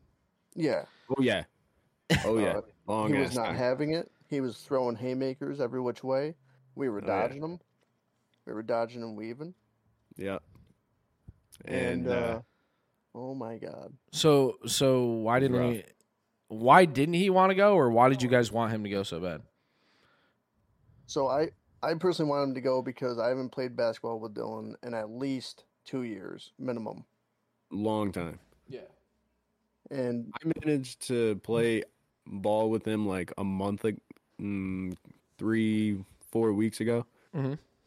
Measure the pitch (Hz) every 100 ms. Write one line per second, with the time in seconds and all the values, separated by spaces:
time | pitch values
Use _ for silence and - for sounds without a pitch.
0 | _ _ _ _ _ - 151 87 - -
1 | - 131 123 95 82 _ _ _ _ _
2 | - 143 104 110 95 101 - _ - 107
3 | 107 - - 123 113 113 123 131 151 165
4 | - _ _ 143 127 - - 135 123 113
5 | 127 127 135 131 143 143 120 127 123 120
6 | 131 131 151 165 _ _ _ - 135 104
7 | 110 101 120 139 156 175 _ _ _ _
8 | _ _ _ _ - 107 113 117 117 120
9 | 113 107 113 123 165 - _ _ _ _
10 | _ - 98 95 - - - _ _ _
11 | _ _ - - _ - - 127 123 123
12 | 123 120 117 113 - _ _ _ _ _
13 | _ 117 127 135 113 113 - - - 135
14 | _ 147 156 143 131 - 113 - 135 127
15 | 120 117 110 123 135 123 123 113 - -
16 | _ _ _ _ - 110 120 165 175 131
17 | 156 170 196 185 190 190 202 190 127 117
18 | 131 131 123 123 113 110 110 110 104 98
19 | 98 82 90 78 - _ _ _ _ _
20 | _ _ _ _ _ _ _ _ _ -
21 | - 151 135 135 170 - _ _ 143 165
22 | 180 170 151 143 139 131 131 131 123 123
23 | 127 117 117 131 131 - 127 120 117 110
24 | 117 113 110 104 113 110 110 110 123 117
25 | 107 120 139 131 - - _ _ - 135
26 | 120 101 - - - - 131 117 107 101
27 | - _ _ _ _ _ _ 98 110 107
28 | 101 90 85 85 - _ - 127 - _
29 | _ _ _ _ _ _ _ _ - 139
30 | 123 120 117 - 160 - 156 147 127 -
31 | - 120 113 98 - 117 117 110 - _
32 | _ _ - 101 104 107 110 110 107 110
33 | 104 92 87 - 98 95 98 101 113 101
34 | - - _ - 101 98 95 95 92 87
35 | - - _ - 104 113 110 107 107 98
36 | 98 _ - 113 113 101 110 - 113 120
37 | - _ _ 156 135 147 - _